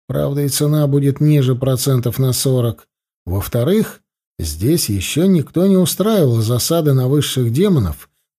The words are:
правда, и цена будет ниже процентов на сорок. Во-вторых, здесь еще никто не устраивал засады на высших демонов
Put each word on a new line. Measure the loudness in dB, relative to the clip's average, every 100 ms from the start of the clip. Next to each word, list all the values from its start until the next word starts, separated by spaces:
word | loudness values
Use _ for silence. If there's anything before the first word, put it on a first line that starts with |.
| -8
правда, | -4 -4 -2
и | -4
цена | -2 0 2 2
будет | 2 0 2
ниже | 2 4 2 0
процентов | -2 -2 0 0 0 -2
на | -2
сорок. | 0 0 0 -2 -4 _ _ _ _ -6
Во-вторых, | -6 -4 -2 0 0 -2 -6 _ _ _ -10
здесь | -10 -4 -2 0 -2
еще | -4 -4 0 2
никто | 2 0 0 2
не | 2
устраивал | 2 0 0 2 2 2
засады | 0 -2 0 0 2
на | 2 2
высших | 0 0 -2 -2
демонов | 0 2 2 0 -4 -14 _ _